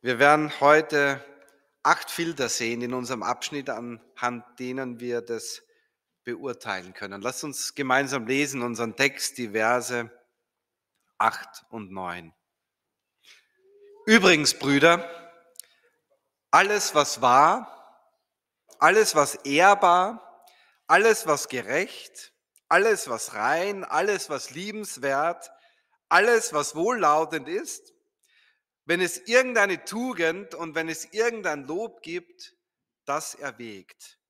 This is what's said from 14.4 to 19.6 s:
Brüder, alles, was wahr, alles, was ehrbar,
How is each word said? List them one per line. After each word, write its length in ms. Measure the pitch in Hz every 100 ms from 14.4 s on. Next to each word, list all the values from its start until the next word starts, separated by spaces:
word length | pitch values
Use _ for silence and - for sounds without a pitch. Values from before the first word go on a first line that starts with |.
| 139 -
Brüder, 540 | 135 143 160 175 - - - - _ _ - _ _ _ _ _ _ _ _
alles, 420 | 156 196 208 -
was 280 | 151 139 -
wahr, 480 | 123 127 151 220 226 - - _ _ _ _ _ _ _ _ -
alles, 360 | 156 202 214 156
was 200 | 139 -
ehrbar, 1080 | 139 143